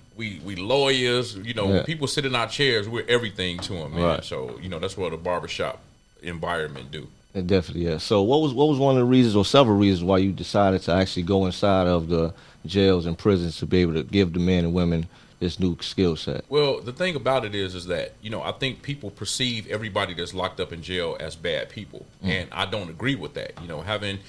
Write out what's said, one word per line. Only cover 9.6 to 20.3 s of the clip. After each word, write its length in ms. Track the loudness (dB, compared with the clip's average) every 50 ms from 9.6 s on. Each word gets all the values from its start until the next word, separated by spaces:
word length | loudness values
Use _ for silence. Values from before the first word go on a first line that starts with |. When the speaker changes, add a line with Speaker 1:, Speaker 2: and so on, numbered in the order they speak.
| 8 8 6
Speaker 2:
reasons 280 | 6 6 6 4 4 4
why 140 | 4 4 4
you 140 | 4 2
decided 500 | 0 -4 -6 -2 2 4 4 4 4 2
to 100 | 2 2
actually 300 | 2 2 2 2 0 -4
go 240 | 0 2 2 2 2
inside 400 | 0 0 0 2 2 4 4 4
of 220 | 4 2 2 2 2
the 260 | 0 0 0 0 -4 -8 -18 -20 -20 -14 -8
jails 400 | -2 2 4 6 6 4 4 2
and 100 | -2 -4
prisons 400 | 2 4 4 4 4 2 -2 -4 -4
to 80 | -2
be 120 | 2 4 4
able 160 | 4 4 2
to 80 | -2
give 300 | -2 0 2 2 2 2 2
the 40 | 0
men 260 | 2 2 2 2 2
and 100 | 2 0
women 320 | 2 2 2 0 0 -2 -6 -10 -20 -20 -18 -10 -6
this 180 | -6 -6 -2 -2
new 180 | -2 -2 -2 -4
skill 340 | -8 -6 0 0 2 2 0
set? 300 | -2 -6 -8 -8 -8 -6 -2
Speaker 1:
Well, 300 | 0 2 2 2 0 -2
the 120 | -6 -10
thing 240 | -6 -4 -4 -4 -4
about 280 | -2 0 0 0 0 0
it 80 | -2 -4
is, 200 | -4 -4 -4 -6
is 120 | -8 -6
that, 260 | -4 -4 -4 -4 -8 -10 -14
you 60 | -12 -10
know, 140 | -8 -6
I 100 | -6 -6
think 300 | -6 -4 -6 -6 -6 -8
people 280 | -10 -10 -10 -8 -10 -14
perceive 560 | -12 -10 -8 -6 -4 -2 -2 -2 -4 -6 -6 -6
everybody 440 | -6 -6 -6 -4 -2 -2 -2 -2
that's 220 | -4 -8 -8 -6